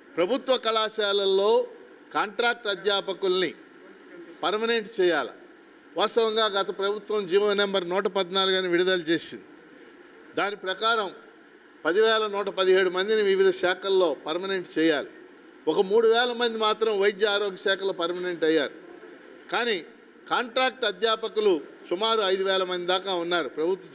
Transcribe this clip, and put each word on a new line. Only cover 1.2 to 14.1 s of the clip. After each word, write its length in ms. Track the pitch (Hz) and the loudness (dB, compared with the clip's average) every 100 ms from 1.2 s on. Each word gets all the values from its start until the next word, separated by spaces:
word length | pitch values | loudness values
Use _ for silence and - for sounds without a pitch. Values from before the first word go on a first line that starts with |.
| 196 190 208 240 240 - - - - | 2 4 4 2 0 -8 -20 -20 -6
కాంట్రాక్ట్ 540 | 147 202 202 240 233 208 | -4 -2 0 0 0 -4
అధ్యాపకుల్ని 840 | 190 190 196 190 180 190 185 165 - - - - - - - - - | -2 0 0 -2 -2 0 0 0 -4 -18 -20 -20 -20 -20 -20 -20 -6
పర్మనెంట్ 580 | 160 214 226 233 202 - | -2 -2 0 -2 -2 0
చేయాలి. 280 | 180 156 110 - - - - - - 165 | 2 2 -2 -10 -20 -20 -20 -20 -12 -4
వాస్తవంగా 480 | 208 233 226 220 214 | -2 0 0 0 0
గత 320 | 196 190 190 | 0 -4 -4
ప్రభుత్వం 500 | 196 214 208 214 185 | -4 -4 -4 -4 0
జీవో 260 | 196 208 | 2 2
నెంబర్ 360 | 202 202 196 175 | 2 0 -2 -2
నూట 180 | 185 196 | -2 -2
పద్నాలుగు 500 | 190 175 196 190 190 | -2 -2 0 2 0
అని 100 | 185 | 2
విడుదల 320 | 170 185 185 | 2 2 0
చేసింది. 440 | 156 160 - 110 - - - - - - - - - - | 0 -2 -4 -12 -18 -20 -20 -20 -20 -20 -20 -20 -10 -6
దాని 180 | 196 202 | -4 -6
ప్రకారం 560 | 185 185 220 233 190 - - - - - - - 156 | -8 -2 0 0 -2 -8 -20 -20 -20 -20 -20 -6 0
పదివేల 420 | 185 226 220 214 | 2 4 2 0
నూట 220 | 196 196 | -4 -4
పదిహేడు 400 | 180 185 190 185 | 0 4 4 4
మందిని 320 | 180 202 220 | 0 0 2
వివిధ 280 | 202 190 190 | 4 4 4
శాఖల్లో 640 | 180 180 185 196 190 175 | 4 0 0 0 2 2